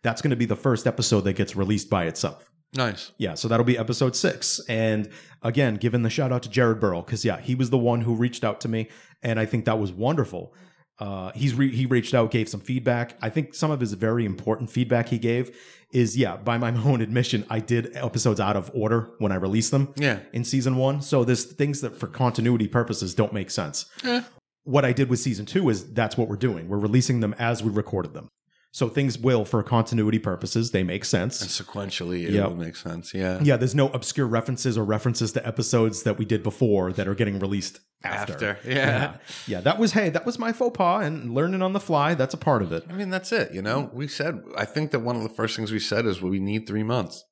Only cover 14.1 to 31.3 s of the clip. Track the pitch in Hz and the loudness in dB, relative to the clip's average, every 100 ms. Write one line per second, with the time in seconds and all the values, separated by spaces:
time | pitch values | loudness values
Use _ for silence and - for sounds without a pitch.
14.1 | 117 107 92 - 110 117 123 123 120 117 | 2 0 -2 -2 -2 -2 -2 2 0 0
15.1 | 117 117 120 123 - - - _ 123 113 | 0 0 0 -2 -10 -20 -20 _ 2 2
16.1 | 117 110 92 104 117 120 117 123 127 110 | 2 0 0 -2 0 0 2 2 2 2
17.1 | 120 120 110 - 110 107 120 117 131 131 | 0 2 0 0 -4 2 0 0 -6 -4
18.1 | 117 123 104 101 101 85 - 110 117 113 | 0 2 2 2 0 -2 -2 2 2 0
19.1 | - 104 92 95 107 117 139 139 139 143 | -2 0 0 2 2 2 2 0 0 0
20.1 | 101 - 117 117 139 127 127 135 143 139 | -2 -4 -6 -2 0 2 2 2 0 0
21.1 | 139 120 123 - - 143 143 120 - 113 | 2 4 2 0 -2 -2 -2 -6 -8 -10
22.1 | - 127 113 117 117 104 120 113 104 92 | 0 0 2 2 2 2 0 0 -4 -2
23.1 | 98 104 101 90 - 80 - - - 254 | 0 0 0 -4 -6 -4 -8 -10 -8 -2
24.1 | 240 240 - _ _ - 139 131 123 131 | -2 -4 -20 _ _ 0 2 4 2 2
25.1 | 123 135 101 104 185 160 101 - 107 110 | 2 0 -4 -2 2 2 2 -2 -2 0
26.1 | - 113 101 127 87 85 101 101 123 123 | 0 -2 0 -2 -2 -4 -2 4 4 4
27.1 | 123 104 110 117 117 107 104 - 95 82 | 0 0 0 -2 0 0 0 -2 -4 -4
28.1 | 78 78 _ _ _ _ - 120 143 139 | -10 -16 _ _ _ _ -2 0 2 0
29.1 | 113 123 120 104 117 101 120 110 117 107 | 2 2 4 2 0 2 2 2 2 2
30.1 | 110 104 90 - 117 113 98 92 92 - | 2 0 -4 -2 -2 0 0 0 -2 0
31.1 | 95 104 | 0 0